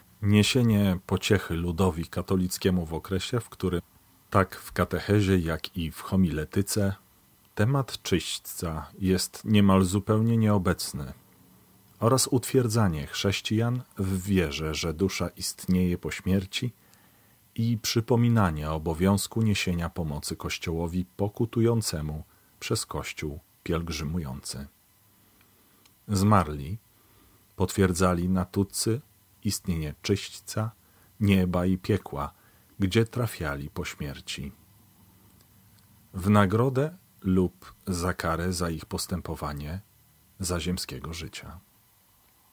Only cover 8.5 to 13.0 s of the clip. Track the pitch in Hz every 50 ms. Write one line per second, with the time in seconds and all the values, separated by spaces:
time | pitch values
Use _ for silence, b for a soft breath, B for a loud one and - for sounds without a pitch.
8.5 | - - - 85 80 80 76 - - - 98 92 92 90 - - - - - 110
9.5 | 107 104 101 98 95 95 95 90 92 104 95 - 110 110 110 113 117 113 110 107
10.5 | 104 101 90 92 87 - - - - 69 71 - - - _ _ _ _ - _
11.5 | _ _ _ _ _ _ _ _ _ _ 107 113 131 127 - - - 123 - -
12.5 | - 131 123 117 104 117 110 95 80 76